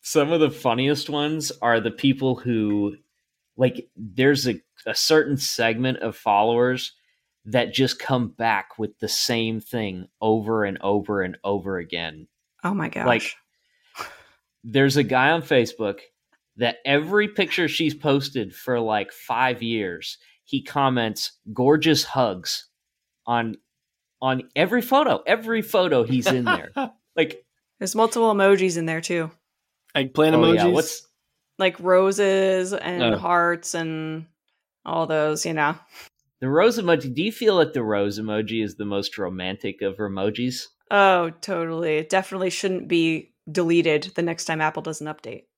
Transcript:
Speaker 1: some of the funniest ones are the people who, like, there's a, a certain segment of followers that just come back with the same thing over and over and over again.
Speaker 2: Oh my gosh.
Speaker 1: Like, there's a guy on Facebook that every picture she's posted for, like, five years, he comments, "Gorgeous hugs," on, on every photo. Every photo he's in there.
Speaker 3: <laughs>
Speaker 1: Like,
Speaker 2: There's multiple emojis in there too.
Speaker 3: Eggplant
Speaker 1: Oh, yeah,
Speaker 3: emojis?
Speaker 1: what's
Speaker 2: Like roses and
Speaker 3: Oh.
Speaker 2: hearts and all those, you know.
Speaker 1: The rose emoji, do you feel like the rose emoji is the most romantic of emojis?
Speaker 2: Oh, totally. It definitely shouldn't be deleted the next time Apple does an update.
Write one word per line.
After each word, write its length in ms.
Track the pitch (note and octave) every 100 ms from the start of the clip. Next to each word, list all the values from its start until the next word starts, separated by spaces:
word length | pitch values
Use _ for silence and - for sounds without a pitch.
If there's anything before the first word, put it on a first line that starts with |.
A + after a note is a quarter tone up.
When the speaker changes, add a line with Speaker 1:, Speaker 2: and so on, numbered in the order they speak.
Speaker 1:
some 300 | - D#3 C#3+
of 80 | E3
the 100 | D3+
funniest 600 | - C3 A#2 C3+ C#3+ -
ones 420 | D3 D3 D#3 D3 -
are 180 | A#2 A#2
the 100 | A2
people 440 | G#2+ C#3 C3+ C3 B2
who, 600 | B2 A2+ G#2+ G#2 G2+ G#2 _ _ _ _ _ -
like, 320 | B2+ - - _
there's 500 | G#2+ F#2+ C3+ C#3 B2+
a, 140 | G2+ _ _ -
a 80 | G#2
certain 400 | - D#3 C#3 C#3
segment 640 | - - A#2 A2+ B2+ B2+
of 160 | A2+ G#2+
followers 760 | - G2+ G#2+ A#2 B2 B2+ - _ _ _ _ _ A2
that 280 | A#2+ A#2+
just 260 | - C3 -
come 300 | - C3 A#2
back 500 | - A2+ G#2 - -
with 180 | G#2 _
the 100 | A2
same 500 | - - A#2 A2+ A2+
thing 480 | - A#2+ G#2+ F#2 F#2 _
over 420 | A2 A2 G#2+ A2+
and 140 | G2+ F#2+
over 400 | G2 G#2 G2+ G2+
and 160 | F#2 F2+
over 340 | G2 G2+ F#2 F#2
again. 480 | E2 F2 E2 D#2 D#2+ _ _ _
Speaker 2:
Oh 100 | F3
my 140 | G3+ E3
gosh. 180 | - -
Speaker 1:
Like, 300 | A#2 - - _ _ _ _ _ - - - _ _ _ _
there's 340 | A#2+ A2+ C#3 C#3
a 60 |
guy 280 | A#2 B2+ C3+
on 100 | -
Facebook 580 | - C3+ A#2 - G#2+ G2+ - _ _ _ _ _
that 200 | A#2+ - C3+
every 420 | C#3+ D#3 G#3 G#3
picture 400 | G#3 F3+ - E3
she's 280 | - D#3+ C#3+
posted 580 | D3+ C#3 C#3 C3 G2 -
for, 240 | - B2
like, 320 | A2+ G#2+ G2
five 520 | - - A#2+ C3 B2
years, 540 | A#2 A2+ G2 E2 - - _ _
he 180 | _ C#3
comments, 720 | - D3 C3+ B2+ A2+ G#2 - _ -
"Gorgeous 500 | G#2+ B2+ D3+ D#3 C#3+
hugs," 640 | - C3+ A#2+ F#2 E2+ - - _ _ _ _ _ -
on, 300 | A#2+ A2+ G#2+ _ _ _ _ _ _
on 220 | C3 C3 B2+ -
every 260 | F3 A#3+
photo. 420 | A#3 C4+ - - -
Every 360 | A3 A3+ A3+
photo 420 | G#3+ G3+ F3+ C3+
he's 240 | A2+ C3 F#3+
in 180 | C3 B2
there. 260 | F4+ - -
Speaker 3:
<laughs> 160 | B3+ _ _
Speaker 1:
Like, 300 | - D#3 - _ _ _ _
Speaker 2:
There's 160 | F#3+
multiple 400 | G#3 A3+ A#3+ A3+
emojis 440 | G#3 G3 G3 F#3 E3+
in 80 | E3
there 160 | D#3+
too. 300 | E3 F3 D#3+ - _ _ _ _ _
Speaker 3:
Eggplant 400 | C#3+ C3+ C3 D#3
Speaker 1:
Oh, 200 | D#3+ E3
yeah, 100 | E3
Speaker 3:
emojis? 80 | F3
Speaker 1:
what's 340 | F3+ D#3 - _ _ _ _ _ _
Speaker 2:
Like 180 | F#3+ F3+
roses 920 | F3 F#3 F#3+ G3 G3+ F#3+ F#3+ F#3 F#3
and 320 | G3 D#3+ F3+
Speaker 3:
Oh. 140 | A#2+ G#2
Speaker 2:
hearts 560 | F3 F3 E3+ E3+ -
and 540 | E3+ E3 D#3+ D#3 D#3+ D#3+ _ _ _ _ _ -
all 220 | E3 D#3+
those, 380 | D#3 D3+ D3+ E3
you 60 |
know. 220 | D#3+ D3 D#3+ _ - - _ _ _
Speaker 1:
The 80 | C3
rose 320 | D3 G#3+ A3+
emoji, 340 | F3+ E3 C#3
do 80 | B2
you 120 | F#3+
feel 220 | A3 G#3+ F#3+
like 180 | D3
the 100 | C#3
rose 340 | A2+ G#2 G2+ G2+
emoji 460 | A2 G#2+ G#2+ A2+
is 120 | G#2+ F#2+
the 80 | G#2
most 320 | G2+ G2 -
romantic 640 | F#2 F#2 F#2 G2 G#2 F#2+
of 160 | G2 G2
emojis? 680 | G#2 F#2+ G2 G#2+ B2 B2+ - _ _
Speaker 2:
Oh, 420 | G#3 G3 F#3 E3+ E3
totally. 560 | - F3+ E3 E3 E3+ D3+
It 120 | D#3
definitely 400 | F#3+ F#3+ F#3+ F#3
shouldn't 380 | F3 G3+ F#3 -
be 460 | E3+ D#3+ D#3+ - _ -
deleted 600 | D#3 E3+ E3+ E3+ D3+ D3+ -
the 60 |
next 240 | E3+ E3 -
time 160 | D#3+
Apple 200 | D#3 D#3
does 180 | D#3+ D#3
an 60 | D3+
update. 360 | D3+ A2+ A2+ _